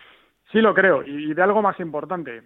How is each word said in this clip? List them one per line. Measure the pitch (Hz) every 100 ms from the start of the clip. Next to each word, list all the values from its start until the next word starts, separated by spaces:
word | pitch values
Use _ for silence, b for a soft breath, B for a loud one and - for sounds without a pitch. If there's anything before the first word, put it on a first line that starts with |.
| B B B B _
Sí | 214
lo | 214
creo, | 190 190 139
y, | 135 143 151
y |
de | 156
algo | 185 208
más | 202 -
importante, | 170 147 151 180 143 113